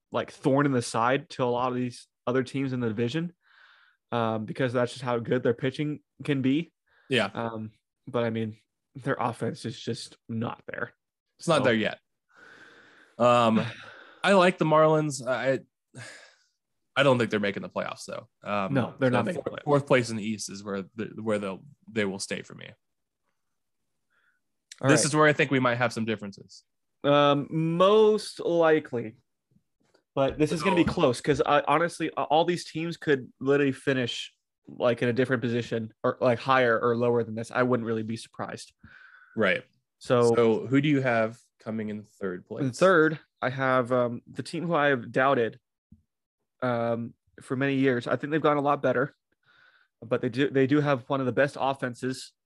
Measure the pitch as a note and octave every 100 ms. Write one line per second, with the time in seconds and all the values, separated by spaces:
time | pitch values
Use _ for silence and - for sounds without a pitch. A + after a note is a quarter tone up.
0 | _ B2 - - D3 C3+ C#3+ B2+ - A#2
1 | A#2 C#3 C#3+ - B2 A#2+ B2+ B2 B2 -
2 | - _ - B2+ B2 C#3 C3+ B2+ A#2 G#2+
3 | A#2+ D#3 E3+ - _ _ _ _ _ _
4 | _ A#2+ A2+ A2 G#2+ - C3 B2 A#2+ -
5 | B2+ A#2+ A2 B2 B2+ A#2 C3 C3 D3+ C#3+
6 | - - C3 C3+ C3 D3 E3 _ _ _
7 | - B2+ G2+ - A#2 A2+ A2 - _ _
8 | - B2 A#2 A2+ A2 A2 _ _ _ C3
9 | C#3 - B2 A2+ A#2 - A#2 - - A2+
10 | - - - A2+ A2+ - - - - _
11 | _ _ _ _ E3 D3+ A#2+ A2+ G2+ -
12 | _ _ _ _ - - - - - _
13 | _ - A#2+ A#2+ A2+ A2 A#2 - - -
14 | - - F3+ G3 F3+ F#3 D#3 D#3 D#3 D#3
15 | D#3 C3 A#2+ A#2+ C3 C3 - _ _ C3
16 | A#2 - - _ _ _ _ _ _ C3
17 | C#3 B2 G#2+ G#2 G2+ G2 F#2 G2 F#2 -
18 | - - - _ G2+ G#2 F#2+ C3+ A2 -
19 | C3 A#2+ A2+ - - - - C#3+ C3+ C3
20 | A#2 A2 G#2 G#2 - G2 G#2 G2 F#2+ A2
21 | G#2 - A2 G#2 G2 F#2+ - _ - A2
22 | G2+ F#2+ - G2 - E2+ - - _ _
23 | _ _ _ _ _ _ _ _ _ _
24 | _ _ _ _ _ _ _ - C3+ A#2+
25 | C#3 D3+ D3+ D3 C#3+ C3+ B2+ A#2+ A#2+ A#2
26 | A2+ G#2 G2+ - - - _ _ _ _
27 | C#3+ C#3+ D3 C#3+ - D#3+ E3 E3+ F#3 A3
28 | G#3+ G#3+ - - - E3+ D#3+ D#3 D3+ A#2+
29 | A2 - _ _ _ _ _ _ _ _
30 | _ C#3+ C3+ A2+ D3+ E3 F#3 F3+ D#3 -
31 | C#3+ A#2 - C3+ - D3 - D3 E3+ -
32 | D#3+ - C#3 D3+ E3+ F3 - D#3+ E3+ D#3+
33 | D#3+ C#3 A#2+ _ C3+ C#3+ C#3 C3 - C3
34 | A#2 - - _ _ _ - - A#2+ A#2+
35 | B2 A#2 B2+ B2+ A#2+ A#2+ A2+ A#2 A2 -
36 | B2 - B2+ A#2 C3+ C3 A#2+ A2+ A#2+ A#2
37 | A#2+ A#2+ A2 A2 A2+ B2+ B2+ A#2+ A2+ A2
38 | A2 A2+ - - G2+ A#2 - _ - -
39 | - - _ A2 G2 E2+ - _ _ _
40 | - B2 A#2+ A#2 A2+ A2 A#2+ C#3 D3+ C#3
41 | C3 A#2 A2+ A#2 _ _ A2+ A2 G#2+ G#2+
42 | G#2+ _ G2 F2+ - A2+ C3+ A#2+ F#3 F3
43 | D#3 D#3 - _ B2+ C3+ C3 B2+ A#2+ B2+
44 | A#2+ A#2+ - - B2+ E3 E3+ D#3+ C#3+ C3
45 | A#2+ C3 C3+ C3 A2+ - _ _ _ -
46 | _ _ _ _ _ _ B2+ A#2+ A#2 A#2
47 | A#2 - _ - - B2 C#3 C3+ C3+ A#2+
48 | C#3 B2 D3 D#3 D3+ D3 C#3 C#3+ C3+ A#2+
49 | D3 - _ _ _ _ _ _ _ _
50 | A2+ B2 B2+ A#2 C#3+ C3+ C3 D3 D3 C3+
51 | - C#3 B2+ A2+ C#3+ - C3+ C3+ B2+ A#2
52 | C3 B2+ - _